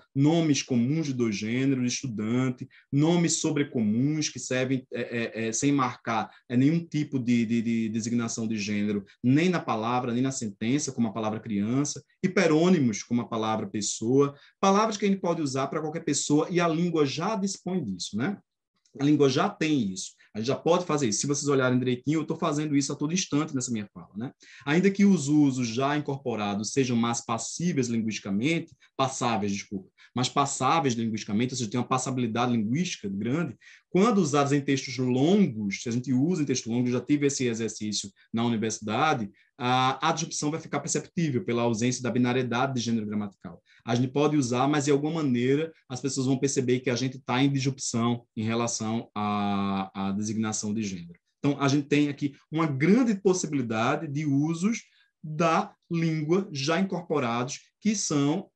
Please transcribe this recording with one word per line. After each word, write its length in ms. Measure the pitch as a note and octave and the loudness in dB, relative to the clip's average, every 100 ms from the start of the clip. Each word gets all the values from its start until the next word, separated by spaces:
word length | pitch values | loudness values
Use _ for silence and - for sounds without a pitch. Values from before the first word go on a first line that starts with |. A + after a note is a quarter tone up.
| _ | _
nomes 480 | C#3 C#3+ E3 D#3+ C3+ | 2 4 4 2 0
comuns 440 | - B2 A#2+ D#3+ D3+ | 0 0 2 0 -2
de 80 | |
dois 200 | B2 A#2 | 0 0
gêneros, 560 | G2 G#2+ B2 C#3 C3 B2 | 0 -2 0 0 0 -2
estudante, 800 | - C3 G#2+ G#2+ B2 C3 B2+ C#3 - - C#3 | -4 -6 -4 -2 0 0 -4 -12 -16 -2 2
nomes 400 | D#3 F3 E3 - | 4 4 2 0
sobrecomuns 880 | D#3 D3 C#3 B2+ G#2+ A2+ C#3 D#3 D3 | -2 0 -2 0 0 2 2 0 -4
que 100 | B2 | -6
servem, 480 | - B2+ C3 C3 - | -4 -2 0 -2 -4
é, 80 | A2+ | -8
é, 480 | A#2 A#2 A2+ G#2+ A2+ | -6 -4 -4 -4 -4
é, 40 | |
sem 200 | A2 C#3+ | 0 0
marcar, 580 | C#3+ B2 - - A2+ G2 - - | 2 0 -4 -4 -4 -4 -10 -2
é, 80 | A#2+ | 2
nenhum 240 | C#3 E3+ E3+ | 4 2 0
tipo 320 | D3+ D3+ C3+ | -4 -2 -2
de, 280 | A#2+ A#2+ A2+ | 2 2 2
de, 160 | A#2 | 0
de 260 | A2+ A2+ A2 | 0 -2 -2
designação 580 | A2 A2 A#2+ A2+ A#2 A2 | -4 -2 -2 -2 -4 -4
de 120 | A2 | -4
gênero, 460 | G#2 G#2 G#2 G#2 - - | -2 -2 -2 -2 -6 -2
nem 240 | B2 C#3+ F3+ | 2 4 4
na 120 | E3 | 0
palavra, 520 | B2+ A2 A2+ B2 B2 | -2 -2 -2 -2 -2
nem 100 | A#2 | -2
na 100 | C3+ | -2
sentença, 600 | C3+ A2 G2 A2+ D3 C#3+ | -2 -8 -6 -2 -2 -2
como 160 | B2+ A2+ | -2 -2
a 40 | |
palavra 280 | A2+ A2 A2 | -2 -4 -6
criança, 640 | A#2 G2+ G#2 C3 C#3+ - - - | -4 -2 0 0 -2 -6 -14 -6
hiperônimos, 800 | F#3 F#3+ E3+ D#3 F3 F3+ B2 G2+ | -2 2 4 4 6 4 4 0
como 200 | - A#2+ | -2 -4
a 60 | G#2+ | -2
palavra 380 | A2+ A2 G#2+ G#2 | -4 -2 -2 -4
pessoa, 680 | G#2+ G2 - A2+ C3+ C#3 C#3 - - | -4 -6 -4 2 4 2 0 -16 0
palavras 360 | G3 G3+ A3 G#3 | 4 4 2 0
que 100 | G3+ | 0
a 20 | |
gente 120 | G3 | 0
pode 200 | G3+ E3 | 0 -2
usar 260 | C#3+ C3 C#3 | -2 -2 -2
pra 120 | D#3+ | -4
qualquer 240 | D#3 D#3+ | -6 -4
pessoa, 420 | D#3+ C#3 - D3 E3 | -2 -2 2 2 2
e 100 | F3 | 2
a 80 | E3+ | 2
língua 380 | D#3+ F3 D#3+ C#3 | 2 0 2 2
já 280 | B2+ F#3 G#3+ | 0 -4 -2
dispõe 460 | F#3+ - - F#3 | -4 -4 -4 -4
disso, 340 | A#2 F2+ - G2+ | -4 -6 -6 -4
né? 220 | D#3 G3+ _ _ _ _ _ A2+ | -4 -4 _ _ _ _ _ -2
A 40 | |
língua 240 | C#3 D3+ C#3 | 2 4 4
já 200 | C3+ G3 | 4 0
tem 440 | - D#3+ D3 G2+ | 0 0 2 0
isso. 260 | F#2 - _ _ | -4 -12 _ _
A 40 | G#2+ | -6
gente 100 | A2+ | -4
já 80 | C#3 | 0
pode 280 | D#3 F3+ | 2 2
fazer 240 | F3 D3 A#2+ | 2 0 0
isso. 120 | - | 0
Se 60 | C#3+ | -2
vocês 220 | C#3 C#3+ | -2 0
olharem 300 | C3+ B2+ B2+ | 2 4 2
direitinho, 420 | B2+ B2 - D#3 | 0 -2 0 -2
eu 40 | |
tô 120 | - - | -2 -2
fazendo 400 | E3 D3 D#3 C#3 | -2 -2 0 0
isso 160 | C#3 | 0
a 40 | C#3+ | -4
todo 160 | - | -2
instante 420 | F#3 - C#3+ D#3 | -2 0 -2 -2
nessa 160 | C#3 B2 | -4 -4
minha 180 | A2+ G2+ | -4 -6
fala, 180 | F#2 E2+ F#2+ | -12 -14 -10
né? 160 | B2+ - - - C#3 | -10 -12 -20 -10 0
Ainda 240 | D#3+ G3 | 4 4
que 140 | G3 | 6
os 240 | G3+ F3+ C3+ | 6 6 4
usos 400 | D3+ C#3+ B2+ A#2+ | 6 6 4 -2
já 280 | A2+ C#3 D3 | 0 0 -2
incorporados 760 | C#3+ C3+ B2+ A2 G#2 G2+ G#2+ | -2 -4 -4 -2 -2 -2 -2
sejam 240 | - B2 A#2 | 0 2 2
mais 280 | A#2 A#2+ | 2 -2
passíveis 640 | - A#2 - - F3 C3 A#2 | -4 -6 -6 -4 -2 0 0
linguisticamente, 880 | A#2 A2 G2 G#2 G2 C#3 E3 E3 - _ - | 0 -2 -4 -4 -2 0 0 -4 -16 _ -2
passáveis, 560 | C3+ - B2 A2 G2+ | -2 0 -2 0 -2
desculpa, 360 | G2 - G2 - _ - | -4 -6 -10 -12 _ -8
mas 140 | A#2+ C3 | -4 0
passáveis 640 | C#3+ C3+ - C3 E3 C#3+ | 0 0 0 0 2 2
linguisticamente, 580 | A#2 A2+ G#2+ - G#2 B2 | 0 -2 -4 -2 0 0
ou 40 | B2+ | -2
seja, 140 | A2+ | -4
tem 100 | B2 | -2
uma 60 | A#2+ | 0
passabilidade 640 | C3 C#3 B2+ A#2 A2+ B2 | -2 -2 -2 -2 0 2
linguística 560 | A#2+ G#2+ C#3+ F3+ - G2+ | 2 0 0 -2 -4 -6
grande, 480 | G2 A#2 D3+ D3+ - - - _ | -4 -2 -2 -2 -8 -18 -20 _
quando 300 | F3+ A3+ G3+ | 4 6 4
usados 340 | D#3 C#3+ C3+ | 4 4 4
em 80 | C#3+ | 2
textos 360 | C#3 C3+ C3+ B2 | 2 -2 -2 -2
longos, 840 | B2+ B2+ D3+ G#3 E3+ A2 G2+ F#2+ | 0 4 4 6 4 0 -4 -4
se 60 | B2 | -4
a 40 | |
gente 200 | A#2 C3 | -4 0
usa 300 | B2+ D#3 F3 | 2 2 0
em 40 | C#3+ | 0
texto 240 | B2+ A2+ | -2 -2
longo, 160 | A#2+ B2 | -2 0
eu 60 | |
já 80 | B2 | -2
tive 260 | B2 D3 C#3+ | 0 2 2
esse 200 | C#3 B2 | 0 -2
exercício 640 | A2 A2 - G#2+ G2+ G2 _ - | -2 -4 -4 -6 -6 -8 _ -6
na 120 | A2+ | -2
universidade, 880 | A#2 A2+ A2 G#2+ G#2+ A2+ D#3 C#3 G2+ - _ - | 0 0 -2 -4 -4 0 2 0 -4 -10 _ -6
a, 500 | B2+ C3 C3 C3+ D#3 | 0 2 2 2 -2
a 40 | |
disrupção 380 | D#3+ E3 - D3 | -2 -4 -4 -4
vai 100 | D#3 | -4
ficar 200 | D3 C#3+ | -6 -6
perceptível 640 | D#3 D3 - - D#3+ B2 | -4 -6 -4 -2 0 0
pela 180 | G2+ A#2+ | 0 0
ausência 400 | A#2+ A2 B2 A#2+ | 0 0 0 -2
da 80 | B2 | -2
binariedade 640 | B2 B2 B2+ B2 A#2 C3+ | 0 2 2 0 0 0
de 60 | B2+ | -2
gênero 260 | A2+ A2+ G#2 | -2 -2 -2
gramatical. 540 | G#2+ G#2 - F2+ E2+ _ _ | -4 -6 -10 -18 -18 _ _
A 100 | A2+ | -2
gente 140 | A#2+ C3 | 0 0
pode 280 | C#3 D3 D3 | 2 2 2
usar, 320 | A#2+ B2 C#3 | 0 2 2
mas 160 | D3+ | 2
de 60 | C#3 | 2
alguma 240 | C#3 D3+ E3 | 2 2 -2
maneira 500 | D3 A#2+ B2 C#3+ D#3+ - - | 0 2 2 0 0 -10 -14
as 120 | B2+ | -8
pessoas 260 | C#3 C#3 B2+ | -6 -2 0
vão 120 | C3 | 2
perceber 420 | C#3 C#3 B2 B2+ | 0 0 0 0
que 100 | B2+ | 0
a 40 | |
gente 240 | A#2+ C3 C3 | -2 -2 -6
tá 240 | - B2 | -2 2
em 80 | C#3+ | 2
disrupção 760 | C#3 C3+ C3 - A#2 A#2+ A#2+ _ - | 2 -2 -4 -4 0 0 -2 _ -6
em 80 | |
relação 640 | A2 A#2 A#2 - A2 A#2 - | -2 -2 -2 -4 -4 -4 -6
à, 760 | G#2+ G#2 G#2 G2+ G2 G2 G2 F#2+ | -4 -2 0 0 0 -2 -2 -4
à 180 | G2 G2 | -4 -4
designação 600 | G2 G#2+ A2 A2 G#2+ G#2+ | -2 -4 -2 -2 -4 -4
de 100 | A2 | -4
gênero. 360 | G2+ F#2 E2+ E2+ _ _ | -4 -8 -12 -18 _ _
Então, 220 | C#3+ C#3 | -2 0
a 60 | C#3 | 2
gente 220 | D3 C#3 | 2 2
tem 200 | D3 D3 | 2 2
aqui 260 | C#3 C#3+ - - | -2 -6 -6 -6
uma 160 | D#3 D#3+ | -2 0
grande 480 | C3 D#3+ A#3 A#3 | 2 4 4 4
possibilidade 920 | G3 G3 F#3 D#3+ C#3+ A#2 A2 A#2+ D#3 D#3+ | 2 2 0 -2 -2 -2 0 0 0 -4
de 180 | C#3 | -4
usos 580 | D3+ C#3 D3+ E3 G3+ A#3 - _ _ _ | 0 2 0 0 -2 -2 -8 _ _ _
da 520 | D#3 D#3 E3 E3+ G3+ _ - | -10 -2 2 2 -2 _ -6
língua 580 | E3 E3 D#3 D3+ F#3+ F#3+ | -2 0 0 0 0 0
já 280 | C#3+ C3+ E3+ | -6 0 0
incorporados 800 | F#3+ F3 - D3+ A#2+ A#2+ B2+ - _ _ | 0 -2 -2 -2 0 -2 -4 -8 _ _
que 140 | G3+ | -2
são, 540 | G#3+ - D3 C#3+ E3+ - | -2 0 0 2 0 -4